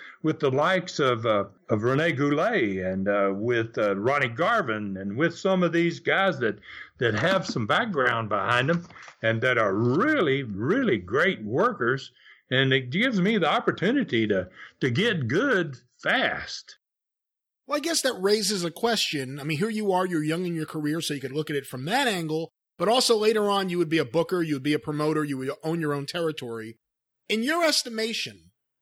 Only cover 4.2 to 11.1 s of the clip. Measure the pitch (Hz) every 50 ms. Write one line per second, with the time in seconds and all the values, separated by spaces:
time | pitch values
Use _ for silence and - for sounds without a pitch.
4.2 | 135 120 117 113 165 208 233 226 175 117 107 107 104 101 98 95 98 101 101 123
5.2 | 160 165 170 - - 190 190 185 180 165 156 170 170 170 147 127 - - 147 175
6.2 | 196 190 160 131 120 107 98 - - - - - - - _ - 123 117 107 104
7.2 | 120 180 190 185 - - - 139 107 101 147 190 247 226 180 139 127 123 120 117
8.2 | 113 101 104 101 95 107 120 123 131 147 170 170 170 - - - - - - -
9.2 | - 113 113 113 127 127 123 117 110 98 95 107 120 120 127 170 247 302 311 277
10.2 | 185 143 131 139 135 110 98 95 113 143 208 269 262 202 127 98 87 90